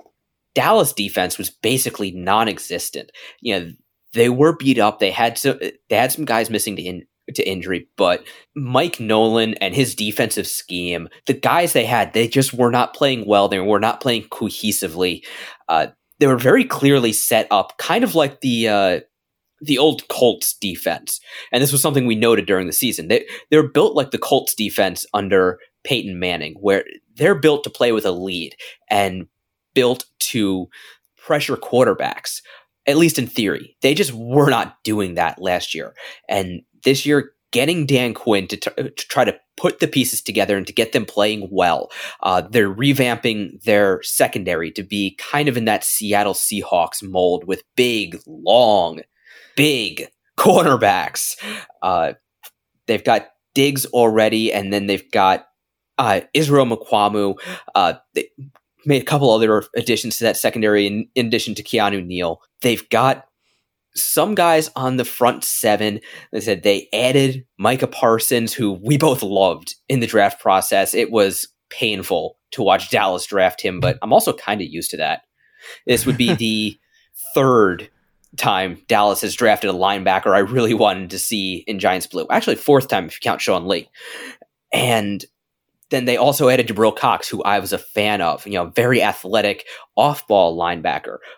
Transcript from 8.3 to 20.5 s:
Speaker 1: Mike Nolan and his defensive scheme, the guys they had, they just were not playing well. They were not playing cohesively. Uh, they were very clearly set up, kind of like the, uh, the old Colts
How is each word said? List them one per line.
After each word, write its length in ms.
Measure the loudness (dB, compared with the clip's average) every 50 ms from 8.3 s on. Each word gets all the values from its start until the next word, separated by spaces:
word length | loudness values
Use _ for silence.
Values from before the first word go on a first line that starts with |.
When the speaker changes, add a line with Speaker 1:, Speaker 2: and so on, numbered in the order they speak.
| -20 -20 _ _ -10
Speaker 1:
Mike 420 | -8 -4 0 0 0 0 0 -2 -4
Nolan 560 | -2 2 2 4 4 4 2 2 0 0 -2
and 200 | -4 -4 -2 0
his 200 | 0 0 0 -2
defensive 540 | -6 -6 -4 -2 -2 -2 -2 -2 -4 -6 -6
scheme, 600 | -8 -10 -10 -8 -8 -6 -6 -4 -6 -6 -8 -12 -18 -6 -4
the 60 | -4
guys 420 | -2 0 0 2 2 2 2 2 2
they 120 | 0 0
had, 260 | 2 0 0 0 0
they 140 | 0 -2 -2
just 260 | 0 2 0 0 0
were 200 | 0 0 0 2
not 200 | 2 2 0 -2
playing 340 | -2 0 0 0 0 0 0
well. 220 | 2 4 4 4 4
They 120 | 2 0
were 200 | 0 0 2 2
not 200 | 2 0 -2 -2
playing 240 | -2 -2 -2 -2 -4
cohesively. 1000 | -8 -8 -6 -6 -6 -6 -6 -4 -4 -4 -4 -4 -6 -4 -2 -2 -2 -2 -6 -10 -16 -18 -18 -18 -18 -20 -12 _ -2
Uh, 180 | 0 0 0 -2 -6 _ _ _ _ 2
they 60 | 2
were 100 | 4 4
very 280 | 4 4 4 4 4 2
clearly 480 | 0 -2 0 4 4 4 4 2 2
set 340 | 0 -2 0 2 2 2 2 2
up, 260 | 2 2 0 0 -6 -8
kind 240 | -4 -2 0 0
of 140 | 0 2 2
like 240 | 2 2 0 -2 -4
the, 280 | -4 -2 0 0 0 2
uh, 320 | 2 2 2 2 0 -2 -4 _ _ _ _ _ _ _ _ _ _ -8
the 180 | -4 -2 2 4
old 300 | 4 2 2 0 -6 -8
Colts 440 | 0 2 2 2 2 0 -4 -6